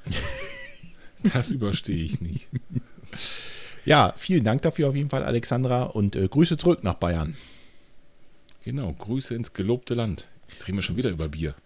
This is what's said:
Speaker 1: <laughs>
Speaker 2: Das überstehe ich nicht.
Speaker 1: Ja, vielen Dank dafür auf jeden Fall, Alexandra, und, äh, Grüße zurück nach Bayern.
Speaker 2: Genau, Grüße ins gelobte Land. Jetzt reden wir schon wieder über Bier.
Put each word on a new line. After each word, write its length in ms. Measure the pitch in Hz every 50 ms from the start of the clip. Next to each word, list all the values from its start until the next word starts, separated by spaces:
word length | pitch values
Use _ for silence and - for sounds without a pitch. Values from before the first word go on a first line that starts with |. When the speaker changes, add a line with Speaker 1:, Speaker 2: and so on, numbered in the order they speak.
| -
Speaker 1:
<laughs> 1300 | - 90 - 90 - - 523 554 - - 960 960 - - - - - - - - - - - - 214 -
Speaker 2:
Das 160 | 135 120 -
überstehe 520 | - 135 113 101 101 - - - 98 87 80
ich 200 | 80 - - 90
nicht. 240 | 85 82 - - - - 123 - - 175 131 - - - - - - - - - - - - - - - - - - - - -
Speaker 1:
Ja, 300 | 147 147 147 117 90 -
vielen 280 | - - - 185 170 113
Dank 180 | 107 110 143 -
dafür 260 | 165 - - 156 139
auf 60 | 135
jeden 140 | 143 143 143
Fall, 120 | - 135 139
Alexandra, 600 | - 127 120 117 - 127 120 131 127 123 123 127
und, 340 | - - 110 101 101 -
äh, 100 | - 95 92
Grüße 280 | - 139 170 170 170
zurück 260 | 151 - - 175 - -
nach 120 | 95 85
Bayern. 420 | - - 87 87 82 78 76 80 - - - - - - - - - - - - - - - - - - - - - - - - - -
Speaker 2:
Genau, 280 | - 123 143 131 90 73
Grüße 400 | - - 101 117 135 135 - 123
ins 200 | 113 117 - -
gelobte 420 | - 95 98 120 127 - - 120
Land. 320 | 117 117 110 85 - - - - - - -
Jetzt 160 | - - -
reden 120 | - 95 98
wir 40 | 90
schon 140 | - 85
wieder 140 | 101 127 117
über 180 | 90 78 80 78
Bier. 260 | 73 78 80 76 69 - -